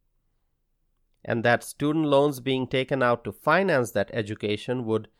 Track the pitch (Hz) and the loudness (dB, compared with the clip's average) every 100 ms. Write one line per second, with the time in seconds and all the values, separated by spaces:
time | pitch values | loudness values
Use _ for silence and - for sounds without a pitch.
0 | _ _ _ _ _ _ _ _ _ _ | _ _ _ _ _ _ _ _ _ _
1 | _ _ - 117 117 117 - - 147 151 | _ _ -6 0 2 2 0 -4 -2 0
2 | 151 139 147 131 123 131 123 135 131 135 | 2 4 2 0 -4 -2 -2 -2 -2 0
3 | 123 120 104 - - 170 196 143 120 101 | 2 0 -2 -6 0 2 4 2 0 -2
4 | 98 120 104 107 104 107 - 127 113 110 | -2 -4 -6 -6 -4 -4 -4 -6 -2 -2
5 | 107 _ | -4 _